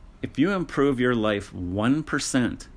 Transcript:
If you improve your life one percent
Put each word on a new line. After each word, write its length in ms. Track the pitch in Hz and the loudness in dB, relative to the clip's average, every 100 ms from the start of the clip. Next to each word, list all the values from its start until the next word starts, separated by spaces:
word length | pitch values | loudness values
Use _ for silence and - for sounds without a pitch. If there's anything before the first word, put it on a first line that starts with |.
| - - | -20 -12
If 160 | - - | -8 0
you 120 | 165 | 2
improve 480 | 196 165 - 143 127 | 2 -2 0 2 2
your 160 | 123 120 | 2 2
life 380 | 107 104 95 | 2 0 -4
one 480 | 95 90 95 110 147 | -8 -6 0 2 2
percent 640 | 151 147 - 135 113 - - | 0 -4 -2 0 0 -4 -14